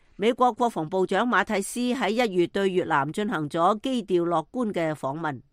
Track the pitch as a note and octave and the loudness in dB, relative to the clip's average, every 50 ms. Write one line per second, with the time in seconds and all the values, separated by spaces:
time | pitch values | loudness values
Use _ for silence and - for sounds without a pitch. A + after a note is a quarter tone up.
0 | _ _ _ - G3 A#3 B3+ - B3 B3 A3 - B3 A#3 - F3 D#3+ D#3 F#3 F#3+ | _ _ _ 0 0 0 2 4 2 2 2 2 0 0 0 -2 -6 -2 0 0
1 | F#3 E3+ G3 F#3+ A#3 B3 A3 F#3 G3+ - G#3+ F#3+ G3 - - A#3+ B3 B3 A#3+ C4 | 0 2 2 0 2 2 2 0 0 0 -2 -2 -4 -4 -4 -4 -2 -2 -2 -2
2 | G#3+ F#3 A3 A#3+ B3 A3 F3+ F3+ E3+ E3 - G3 G3 G3 F3+ F3+ D3+ - D#3+ C#3+ | -2 -2 0 0 0 0 2 2 0 0 0 0 0 2 0 0 0 2 0 0
3 | C#3 D3 D#3 G#3 G#3 G#3 G3 D#3 D3+ C#3+ - E3 E3+ F#3+ G#3+ G#3+ - C4 C4 A#3+ | 0 0 -2 -4 -4 -2 -2 -4 -4 -2 0 2 2 2 2 0 -2 -4 -4 -4
4 | G3 - F#3 F3 E3+ E3+ E3+ D#3+ D#3 _ - B3 B3 G#3+ F3+ F3+ E3 D#3+ D#3 - | -2 0 0 2 2 2 0 -2 -2 _ -6 -4 -4 -2 -2 -2 -2 -2 -4 -4
5 | - C3+ C#3+ E3 E3 D3+ C3 A#2 - _ | -6 -6 -6 -4 -4 -6 -6 -8 -14 _